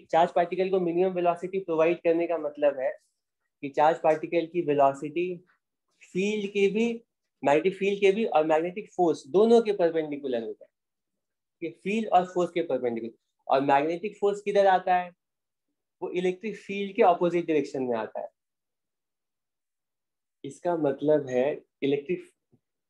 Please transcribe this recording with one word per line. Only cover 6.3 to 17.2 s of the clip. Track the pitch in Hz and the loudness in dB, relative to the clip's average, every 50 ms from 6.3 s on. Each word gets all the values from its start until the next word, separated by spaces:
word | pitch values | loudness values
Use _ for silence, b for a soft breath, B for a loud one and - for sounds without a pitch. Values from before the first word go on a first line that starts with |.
| 214 214 196 196 | -2 -4 -4 -4
के | - 202 196 196 | 0 2 2 2
भी, | 180 220 233 233 233 233 _ _ _ _ _ _ _ - - | 2 0 -2 -2 -2 -6 _ _ _ _ _ _ _ -4 0
magnetic | 143 143 156 160 190 185 | 2 2 2 2 0 -2
field | - 190 196 202 196 | 0 -2 -2 -2 2
के | 202 196 190 | 2 2 2
भी | 226 226 | 2 0
और | - - 156 156 | 0 2 2 2
magnetic | 160 156 160 165 180 180 214 175 - - | 4 2 0 0 -2 -6 -10 -14 -12 -2
force | - 175 165 143 - - | 0 0 0 0 -2 -4
दोनों | 135 135 190 220 226 233 240 226 | -2 2 4 6 6 6 4 4
के | 214 196 | 2 0
perpendicular | - 175 165 160 165 156 151 143 139 143 131 123 117 113 | 0 0 0 0 0 -4 -4 -6 -8 -6 -4 -4 -4 -4
हो | 107 107 | -6 -12
जाए, | _ - _ _ _ _ _ _ _ _ _ _ _ _ _ _ _ _ _ _ - 170 | _ -18 _ _ _ _ _ _ _ _ _ _ _ _ _ _ _ _ _ _ -12 -12
ये | 160 - _ - | -12 -12 _ -8
field | 185 208 226 214 - | -4 -4 0 0 4
और | 175 180 180 | 4 4 4
force | 180 - 180 175 170 | 4 -2 -2 -2 -2
के | - 175 160 | -2 -4 -2
perpendicular। | 170 135 127 127 120 117 113 113 113 - _ _ _ _ _ _ | -2 -4 -2 -2 -4 -4 -4 -8 -10 -14 _ _ _ _ _ _
और | - 131 139 | 0 0 0
magnetic | 139 143 139 139 147 160 - 170 - 208 - - | 2 2 2 2 2 0 -4 -6 -8 -10 -8 -2
force | 202 202 196 202 | -2 -2 -2 -2
किधर | - 202 180 202 196 | -6 -2 2 4 4
आता | 196 185 180 180 185 180 | 4 4 2 2 2 0
है? | 180 180 180 - _ _ _ _ _ _ _ _ _ _ _ _ _ _ _ _ - 170 | 0 0 -4 -12 _ _ _ _ _ _ _ _ _ _ _ _ _ _ _ _ -12 -12
वो | 170 | -6
electric | - 180 180 185 185 - - 220 190 | -6 -2 -2 -2 -4 -4 -8 -10 -10
field | - - - 196 202 202 196 196 | -10 -12 -10 -8 -6 -6 -6 0
के | 233 220 | 4 4
opposite | 185 175 175 | 4 4 4